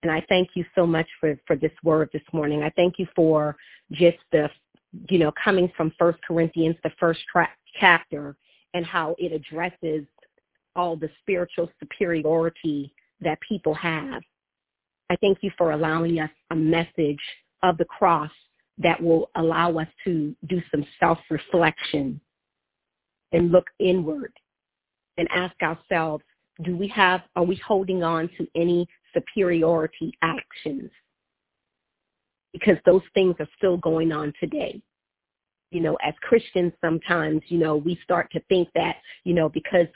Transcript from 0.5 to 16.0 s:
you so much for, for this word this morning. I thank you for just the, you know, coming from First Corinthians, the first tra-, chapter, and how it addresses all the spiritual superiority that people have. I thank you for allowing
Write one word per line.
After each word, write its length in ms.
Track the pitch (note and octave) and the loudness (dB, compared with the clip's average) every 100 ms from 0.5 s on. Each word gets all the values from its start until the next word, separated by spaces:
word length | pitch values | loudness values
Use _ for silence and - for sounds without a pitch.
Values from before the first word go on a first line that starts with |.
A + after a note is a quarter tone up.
you 100 | - E3+ - | -4 -4 0
so 100 | E3+ | 2
much 220 | D#3+ E3 - | 2 -2 -4
for, 180 | D#3+ C#3+ - | -4 -4 -2
for 80 | D3 | 0
this 160 | D#3 - | 0 -2
word 260 | D#3 D#3 D3+ | 0 2 0
this 80 | D3+ - | -4 -8
morning. 300 | D#3+ D3 D3+ | -4 -2 -2
I 80 | D3+ - | -2 2
thank 240 | F3 F3+ | 0 2
you 80 | F#3 - | -6 2
for 420 | D#3+ D#3 D3+ C#3+ - - _ | 4 4 0 -6 -16 -20 _
just 280 | C#3+ E3+ E3+ _ | 4 4 4 _
the, 160 | D#3+ D3 - _ _ _ F3 - | 0 0 -6 _ _ _ -20 -2
you 80 | F#3 | 2
know, 160 | D3+ - | 2 0
coming 280 | - F#3+ F3+ - | 0 2 0 0
from 160 | D#3+ - | -4 0
First 220 | E3+ E3 - | 0 0 -4
Corinthians, 500 | E3 E3 E3 D#3+ E3 | -2 -2 0 -2 0
the 80 | G#3 - | -6 -2
first 220 | E3+ E3 - | -2 -2 -2
tra-, 180 | F3 E3 - _ - | 0 0 -2 _ 4
chapter, 580 | G3 E3 - D3 D3 C#3+ _ _ _ F3 | 6 6 2 -12 -12 -14 _ _ _ -8
and 100 | E3+ | -4
how 300 | F3+ D#3 E3+ | -4 -4 -4
it 140 | F3 | -6
addresses 760 | D#3 C#3+ D#3 F3 - E3 D#3 C#3+ _ _ _ _ _ _ - | -6 -8 -8 -8 -6 -6 -6 -8 _ _ _ _ _ _ -6
all 200 | F3 E3 | -4 -4
the 140 | D#3 _ | -10 _
spiritual 480 | - F#3 F3 - E3+ _ | -6 -4 -4 -4 -6 _
superiority 1120 | C#3+ - F#3 E3 D#3 E3 E3 - E3 D3 C#3 _ _ _ | -18 -6 -2 0 0 0 0 -4 -6 -4 -6 _ _ _
that 180 | E3+ D3+ | -6 -6
people 320 | - G#3 - | -6 -4 -2
have. 480 | D#3 E3+ D#3+ D3 - - _ _ _ _ _ _ _ _ | -2 -2 -4 -6 -12 -14 _ _ _ _ _ _ _ _
I 60 | F3 | 0
thank 240 | G3+ G3 | 2 0
you 80 | G3+ - | -2 0
for 140 | E3+ | 0
allowing 480 | D3+ D#3 D#3+ | 0 0 0